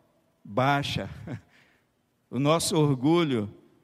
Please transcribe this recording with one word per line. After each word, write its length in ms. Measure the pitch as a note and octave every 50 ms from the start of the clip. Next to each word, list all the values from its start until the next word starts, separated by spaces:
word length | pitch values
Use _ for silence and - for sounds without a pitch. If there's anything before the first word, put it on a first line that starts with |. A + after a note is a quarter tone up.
| _ _ _ _ _ _ _ _ -
baixa, 640 | G#2 G2+ B2 B2+ C#3+ C#3+ C#3+ C3+ A#2+ - - G2 F2+ D2+ - -
<laughs> 140 | - - - - _ _ _ _ _ _ _ _ _ _ _ _ _ _ _ _ -
o 80 | - B2
nosso 380 | C#3+ D3 D#3+ E3 D#3+ - G3
orgulho 720 | D#3 D3+ D3 C3+ B2 B2+ D#3 E3+ F3 E3 C#3+ B2 A2 G2+ G#2 - - _ _ _ _